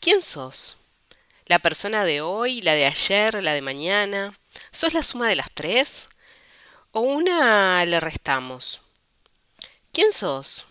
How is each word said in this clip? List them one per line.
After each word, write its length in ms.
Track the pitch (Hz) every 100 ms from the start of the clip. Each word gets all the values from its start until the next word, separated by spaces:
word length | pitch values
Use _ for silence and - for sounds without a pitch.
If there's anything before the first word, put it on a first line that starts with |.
¿Quién 220 | - 381
sos? 540 | - - 131 - - - _ _ _ - _ _ _
¿La 120 | 175
persona 460 | 170 160 202 220
de 160 | 190 147
hoy, 420 | 156 202 240 247
la 120 | 185
de 120 | 151 139
ayer, 560 | 143 - 196 214 220
la 120 | 180
de 80 | 151
mañana? 760 | 139 135 160 202 202 202 196 202 _ - -
¿Sos 240 | - 330
la 80 | 320
suma 260 | - 240 233
de 80 | 185
las 140 | -
tres? 560 | - 151 226 277 - - - _ - _ - - - _
¿O 80 | -
una 840 | 240 277 359 349 262 214 190 180
le 160 | 175 170
restamos? 840 | 160 - - 135 127 127 - - _ _ _ _ _ _ _ _ - _ _
¿Quién 200 | - 427
sos? 540 | - 190 135 135 - -